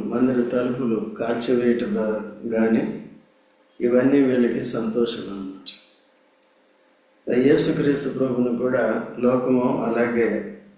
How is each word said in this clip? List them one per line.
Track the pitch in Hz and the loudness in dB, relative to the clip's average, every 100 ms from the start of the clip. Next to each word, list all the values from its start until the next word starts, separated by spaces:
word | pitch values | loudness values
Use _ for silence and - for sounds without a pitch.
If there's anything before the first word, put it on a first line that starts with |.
| 104 | -2
మందిర | 120 127 123 120 | 0 2 2 0
తలుపులు | 123 127 135 123 107 101 - | 0 -2 -2 -2 -2 -4 -6
కాల్చివేయట | 117 120 120 123 120 117 | -4 -2 0 2 2 0
బ-, | 104 101 107 107 - - 117 | 0 -2 -2 -4 -6 -10 -4
కానీ, | 110 110 113 - - - - _ _ _ _ _ - | 0 2 2 0 -6 -12 -20 _ _ _ _ _ -4
ఇవన్నీ | 120 123 135 143 | 2 4 4 4
వీళ్ళకి | 131 123 120 - | 4 4 2 0
సంతోషం | - 117 113 117 117 - | -2 -4 -2 0 0 -2
అన్నమాట. | 98 98 95 95 - - - _ _ _ _ _ - _ _ _ _ _ _ _ - 120 | -6 -10 -10 -12 -14 -16 -20 _ _ _ _ _ -20 _ _ _ _ _ _ _ -2 2
యేసుక్రీస్తు | 139 156 156 143 139 135 131 | 4 4 4 2 0 0 -2
ప్రభువును | 135 131 120 123 117 | -2 -2 0 0 0
కూడా | 127 127 110 117 - 127 | 0 0 0 -2 -6 -2
లోకము | 123 127 127 127 127 139 | 2 2 2 2 2 -2
అలాగే | 117 117 120 113 110 101 - - - | -2 0 0 0 0 -2 -6 -14 -20